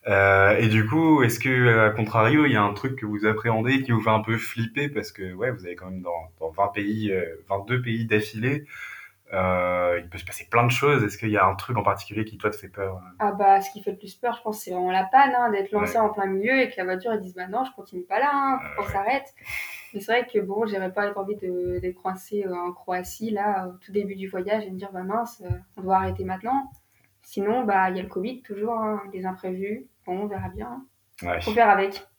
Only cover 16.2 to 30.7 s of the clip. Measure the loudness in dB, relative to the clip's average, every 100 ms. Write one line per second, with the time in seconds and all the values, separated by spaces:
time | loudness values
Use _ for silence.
16.2 | -2 0 2 4 2 -2 -4 -2 -2 -4
17.2 | -4 -10 -6 -4 -4 -8 -14 -12 -4 0
18.2 | 2 2 0 -2 -4 -6 -4 -2 0 -2
19.2 | -4 _ -12 -12 -12 -16 -14 -12 0 0
20.2 | 2 -2 -2 -2 -2 -2 -2 -2 -2 -4
21.2 | -6 -6 -4 -4 -4 -4 -6 -6 -6 -6
22.2 | -6 -4 -4 -4 -6 -8 -6 -6 -6 -8
23.2 | -4 -2 0 -2 -4 -12 -6 -4 -4 -8
24.2 | -8 -6 -2 -2 -4 -10 -10 -8 -4 -4
25.2 | -4 -10 -8 -8 -8 -10 0 2 2 -4
26.2 | -6 -6 -2 -2 -4 -16 _ _ _ _
27.2 | -10 -4 0 0 2 2 2 -2 -6 -6
28.2 | -6 -8 -12 -6 -4 -2 -2 -4 -6 -8
29.2 | -6 -6 -8 -6 -6 -6 -10 _ -8 -4
30.2 | -4 -6 -8 -8 -10